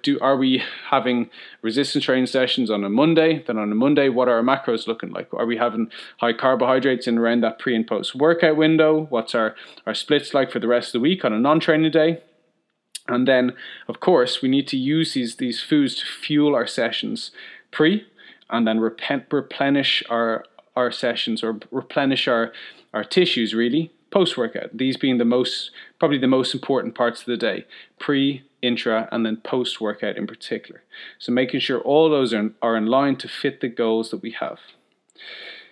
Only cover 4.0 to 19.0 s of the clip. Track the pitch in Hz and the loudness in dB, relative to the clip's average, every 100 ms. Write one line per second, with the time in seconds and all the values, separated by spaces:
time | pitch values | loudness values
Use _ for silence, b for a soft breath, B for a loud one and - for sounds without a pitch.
4 | 139 120 127 117 120 139 - 113 - 113 | 2 2 2 2 2 0 0 -4 -4 -8
5 | - 90 - - 117 113 120 110 113 B | -8 -10 -8 -4 -2 0 0 0 -4 B
6 | B - 120 117 131 131 127 131 131 127 | B -4 -2 0 2 2 2 2 2 0
7 | 127 117 117 120 113 113 - 117 113 107 | 0 2 2 2 0 -2 -2 -2 0 -4
8 | - 131 156 165 170 156 156 160 156 156 | -4 0 2 4 4 4 4 6 4 4
9 | 156 120 113 120 110 B B B - 107 | 0 -2 -2 0 0 B B B -8 -8
10 | - 143 - 139 131 123 113 120 117 120 | 0 0 2 0 0 -2 0 0 0 0
11 | 135 185 127 107 135 160 - 156 160 160 | 0 2 0 2 2 4 4 2 4 4
12 | 156 165 - _ _ _ _ _ _ - | 2 0 -8 _ _ _ _ _ _ -14
13 | - 123 127 131 127 B B B - 117 | -4 0 4 4 2 B B B -14 -2
14 | - 165 123 - 131 135 139 135 131 156 | 2 4 2 0 0 0 0 -4 0 0
15 | 160 135 120 - 127 117 - 151 135 - | 0 -2 -6 -4 -6 -6 0 2 2 -2
16 | - - - 147 147 135 110 - 113 - | -10 -10 -4 0 2 0 -2 -2 -4 -4
17 | 110 110 - B B B _ - 156 208 | -6 -8 -10 B B B _ 2 2 2
18 | - B B B - 113 113 110 113 110 | -2 B B B -6 0 2 2 0 -2